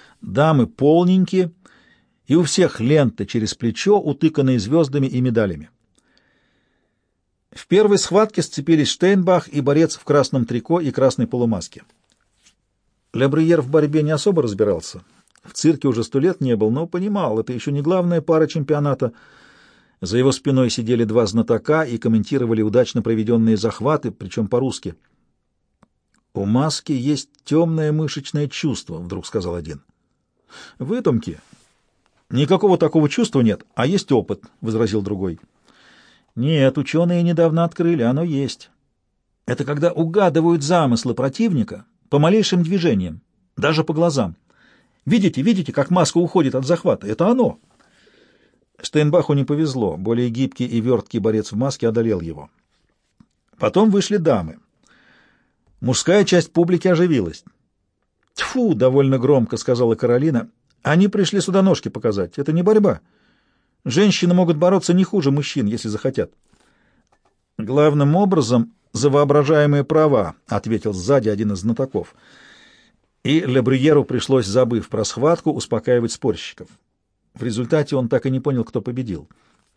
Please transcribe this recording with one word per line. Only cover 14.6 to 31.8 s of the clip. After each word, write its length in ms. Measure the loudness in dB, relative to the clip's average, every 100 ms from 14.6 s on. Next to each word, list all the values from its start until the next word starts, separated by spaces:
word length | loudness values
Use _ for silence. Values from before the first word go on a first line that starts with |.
| 0 0 -6 -18 _ _ _ _
В 120 | -18
цирке 340 | -2 0 2 0
уже 160 | -2
сто 160 | -2 0
лет 200 | -2 -2
не 140 | -2
был, 160 | 0 0
но 160 | -2 -4
понимал, 540 | -6 -4 -2 -2 -4
это 120 | -4
еще 200 | -6 -6
не 80 | -4
главная 400 | 0 0 0 -2
пара 260 | 0 2 2
чемпионата. 680 | -2 -2 -2 -2 -2 -4 -8 _ _ _ _ _ _ _ -14
За 180 | -4 0
его 140 | 0
спиной 380 | 0 0 0 0
сидели 340 | -2 -2 0
два 220 | 0 0 0
знатока 560 | 0 0 -2 0 0
и 160 | 0 -4
комментировали 640 | 0 0 0 -2 0 0
удачно 400 | 0 2 0 -2
проведенные 540 | -2 -2 0 2 2 2
захваты, 540 | -2 -4 -2 -2 -4
причем 340 | -10 -10 -6 -2
по-русски. 480 | -2 -2 -6 -12 -14 _ _ _ _ _ _ _ _ _ _ _ _ _
«У 100 | -6
маски 480 | -2 0 0 -4 -6
есть 380 | -4 -2 -4 -6 _
темное 480 | -2 0 0 0 -2
мышечное 580 | -2 -4 -6 -8 -6 -4
чувство», — 500 | -4 -4 -4 -8 -14
вдруг 280 | -10 -10 -6
сказал 280 | -6 -4
один. 280 | -8 -10 -14 _ _ _ _ _ _ _ -20 -20 -12
«Выдумки. 640 | -6 -2 0 0 -4 -14 _ _ _ _